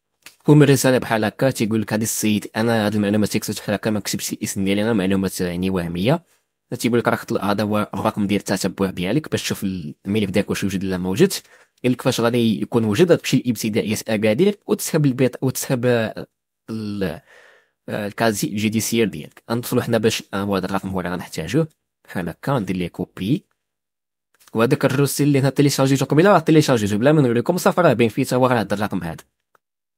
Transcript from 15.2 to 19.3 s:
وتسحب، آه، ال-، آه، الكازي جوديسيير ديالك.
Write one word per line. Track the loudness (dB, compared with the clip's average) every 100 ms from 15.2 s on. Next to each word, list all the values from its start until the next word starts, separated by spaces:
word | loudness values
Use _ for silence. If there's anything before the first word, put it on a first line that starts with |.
| 0 0
وتسحب، | -4 -4 -4 -2 2
آه، | 0 0 -6 -16 _ _ _ -12
ال-، | -10 -8 -6 -6 -6 _ -20 -20 _ _ _ -10
آه، | -8 -8
الكازي | -2 0 0 -4
جوديسيير | -2 0 0 0 0 0
ديالك. | -2 -14